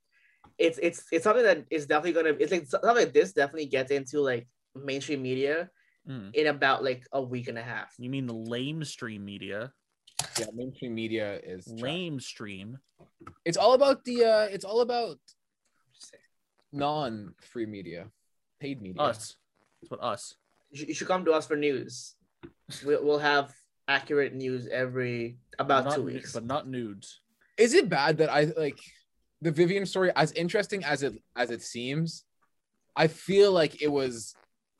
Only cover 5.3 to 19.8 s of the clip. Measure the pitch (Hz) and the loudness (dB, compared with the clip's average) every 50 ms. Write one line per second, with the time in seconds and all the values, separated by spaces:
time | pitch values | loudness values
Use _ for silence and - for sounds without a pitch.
5.3 | 127 131 135 139 151 165 180 190 _ _ _ _ _ _ _ - 135 123 98 98 | -2 0 0 0 0 -2 -4 -6 _ _ _ _ _ _ _ -12 -12 -12 -12 -4
6.3 | 110 151 151 151 147 139 143 135 135 - 131 131 127 127 - _ - 139 131 123 | 0 2 2 2 2 2 2 2 2 2 0 -2 -4 -4 -6 _ -4 -4 -4 -4
7.3 | 127 123 120 127 117 117 117 120 117 110 - - _ - 120 123 135 135 131 120 | -6 -6 -6 -6 -8 -8 -8 -8 -8 -10 -10 -12 _ -12 -10 -6 -6 -6 -6 -6
8.3 | 113 113 113 113 120 123 131 143 156 165 151 135 - - 127 113 110 101 101 101 | -8 -8 -8 -6 -6 -6 -6 -6 -6 -8 -8 -10 -10 -10 -10 -10 -10 -10 -10 -12
9.3 | 101 98 98 98 98 104 117 135 - _ _ _ _ _ _ - _ - - - | -12 -12 -10 -8 -8 -8 -10 -12 -14 _ _ _ _ _ _ -12 _ -10 -8 -6
10.3 | - - 113 107 110 117 123 131 127 - 135 123 113 113 113 110 110 110 104 101 | -6 -6 -6 -6 -8 -8 -10 -10 -10 -10 -8 -6 -6 -6 -4 -4 -4 -4 -4 -4
11.3 | 101 - - - 92 92 90 120 117 113 120 135 156 180 185 170 151 131 - - | -6 -8 -10 -12 -12 -12 -14 -14 -12 -8 -8 -6 -6 -6 -6 -8 -8 -10 -10 -12
12.3 | - - 117 101 98 95 98 110 127 135 _ _ _ _ - _ _ _ - - | -14 -12 -12 -12 -12 -12 -14 -14 -16 -18 _ _ _ _ -20 _ _ _ -20 -20
13.3 | - _ - 170 170 190 190 226 254 254 277 277 262 - - 247 240 240 233 226 | -18 _ -6 -4 2 4 6 6 6 6 6 4 4 2 -2 -2 2 4 6 6
14.3 | 220 214 214 208 196 190 190 190 214 233 247 226 240 240 233 190 147 - _ - | 6 4 2 0 -4 -8 -6 -2 0 0 0 2 0 -2 -4 -4 -8 -12 _ -20
15.3 | _ _ _ _ _ _ _ _ _ _ _ _ _ - - - - _ _ _ | _ _ _ _ _ _ _ _ _ _ _ _ _ -20 -20 -20 -20 _ _ _
16.3 | _ _ _ _ _ _ _ _ 143 143 143 143 151 156 147 123 110 107 104 90 | _ _ _ _ _ _ _ _ -8 -4 -4 -2 -2 -2 -4 -6 -6 -8 -12 -14
17.3 | - _ - - - 123 113 107 107 98 90 85 85 85 90 107 - _ _ _ | -18 _ -20 -12 -8 -8 -8 -6 -8 -10 -12 -12 -12 -14 -14 -16 -20 _ _ _
18.3 | _ _ _ _ _ _ 147 139 139 123 101 92 92 - 147 131 113 107 - - | _ _ _ _ _ _ -12 -10 -10 -10 -12 -8 -4 -2 -2 -2 -2 -4 -8 -16
19.3 | - _ _ _ _ _ _ _ _ _ | -18 _ _ _ _ _ _ _ _ _